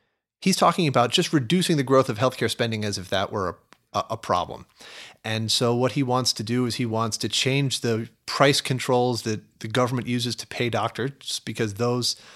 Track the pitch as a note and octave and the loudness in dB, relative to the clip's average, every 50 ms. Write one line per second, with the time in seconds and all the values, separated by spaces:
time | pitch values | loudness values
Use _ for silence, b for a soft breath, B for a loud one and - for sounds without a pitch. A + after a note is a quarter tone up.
0 | _ _ _ _ _ _ _ - - F#3 - - F#3+ E3+ E3+ - E3+ C#3+ B2+ B2 | _ _ _ _ _ _ _ -2 0 2 2 4 4 4 4 4 2 2 4 4
1 | A#2+ - - F#3+ E3+ - - D3 A#2 A2 E3+ F#3 E3+ - E3+ C#3+ C3 B2 C3+ C3+ | 2 4 2 0 0 2 0 0 2 2 2 2 2 2 2 2 2 4 4 4
2 | C3 - A2 G#2+ C3+ B2+ - - B2 G#2 - - A#2+ A2+ A2+ G#2+ G#2 G#2 G2 G2 | 4 2 0 0 0 0 0 0 -2 -2 -2 -2 -2 -2 -2 -4 -4 -4 -4 -6
3 | F2 - G2+ F#2+ G2+ - A#2 G#2 F#2+ F2 E2+ - _ _ - _ _ _ - G2+ | -6 -2 -2 -2 -2 -2 -2 -2 -2 -4 -4 -8 _ _ -20 _ _ _ -4 -4
4 | - - A2 - - - F#2 F2+ E2 - A1+ G#1+ - _ B B B B B B | -4 -4 -6 -6 -2 0 0 0 0 -4 -8 -14 -16 _ B B B B B B
5 | B B B B B A2 A2 A2 A2+ G#2+ - - C3 A#2 A#2+ A#2+ B2+ C3 - D3 | B B B B B -4 -4 -2 -2 -2 0 2 2 2 2 2 2 0 0 0
6 | C3+ B2 B2 B2+ B2 - - - A2 G#2 A#2+ B2 B2+ A#2 G#2 - B2+ A2+ A2 A2 | 0 2 0 0 0 0 -2 -2 -2 -2 0 0 0 0 0 -2 -2 0 0 0
7 | A2+ A2 - - - G#2 - - - C3 C3+ C#3 C#3 B2+ - - - A#2+ A2+ A2 | 0 -2 -2 -4 -4 -2 -2 0 0 2 2 2 0 0 -2 -2 0 0 0 0
8 | A#2+ - _ _ - - - - C#3 C#3+ C#3 - - - C3+ A#2+ - - B2+ B2 | -2 -6 _ _ -12 -2 4 6 6 6 6 4 0 -2 -4 -2 0 2 2 2
9 | B2 B2 A#2+ A2 - A2+ G#2+ G#2 - _ _ - - A2 G#2+ B2+ B2+ A#2 C3 B2 | 4 2 0 0 -2 -4 -4 -4 -6 _ _ -14 -10 -4 0 0 0 0 0 -2
10 | A2 A#2+ A#2+ B2 A#2 B2 A2+ - - - - - B2 A#2 G#2+ G#2+ G#2+ A2+ - - | -2 -2 -2 -2 -2 -4 -6 -8 -10 -10 -4 -4 -2 0 0 0 -2 -2 -2 -4
11 | A#2 C#3 C#3 - - - - - - A#2 A2 - A2+ G#2+ G2 G#2 A#2+ A#2+ B2 B2 | -6 -6 -6 -10 -10 -10 -8 -8 -8 -6 -4 -2 -2 -2 -2 -2 0 0 0 0
12 | A#2 - - B B B B | -2 -2 -4 B B B B